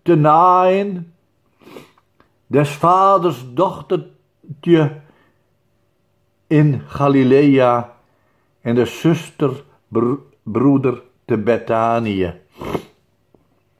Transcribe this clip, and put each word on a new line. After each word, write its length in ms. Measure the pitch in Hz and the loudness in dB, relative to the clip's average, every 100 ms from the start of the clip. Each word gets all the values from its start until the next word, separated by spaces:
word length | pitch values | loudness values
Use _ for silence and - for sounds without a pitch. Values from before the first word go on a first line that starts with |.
te 120 | - | 0
naaien, 960 | 165 151 156 180 180 185 190 202 180 170 _ _ _ _ _ - - - _ _ _ _ _ - | 2 4 4 4 4 2 0 -4 -10 -14 _ _ _ _ _ -20 -20 -20 _ _ _ _ _ -4
des 240 | 127 147 | -2 -2
vaders 760 | - 165 185 196 196 175 123 127 | -2 0 2 2 2 0 -6 -8
dochtertje 1400 | 123 190 - - 185 - _ _ _ - - 170 165 147 147 - _ _ _ _ _ _ _ _ _ _ _ _ _ - | -4 -4 -6 -8 -8 -8 _ _ _ -20 -10 0 2 2 -4 -20 _ _ _ _ _ _ _ _ _ _ _ _ _ -2
in 360 | 151 151 117 - | 2 2 0 -6
Galilea 1080 | - 143 139 127 135 147 135 123 120 117 _ _ _ _ _ _ _ | -2 0 2 4 4 4 4 4 0 -4 _ _ _ _ _ _ _
en 140 | 120 | -4
de 100 | 120 | -2
zusterbroeder 2250 | 117 - 165 170 - - 143 131 - _ _ 110 117 143 - _ - 107 135 135 131 120 - _ | -2 -2 -2 -2 -4 -6 -6 -6 -16 _ _ -4 -2 -4 -10 _ -8 -2 2 2 0 -4 -10 _
te 140 | - 110 | -6 -4
Bethanië. 1000 | 104 113 113 113 113 117 113 95 90 - _ - - - - _ _ _ _ _ _ _ _ _ | -2 -2 -2 -2 0 -2 -2 -4 -4 -8 _ -18 -10 -10 -10 _ _ _ _ _ _ _ _ _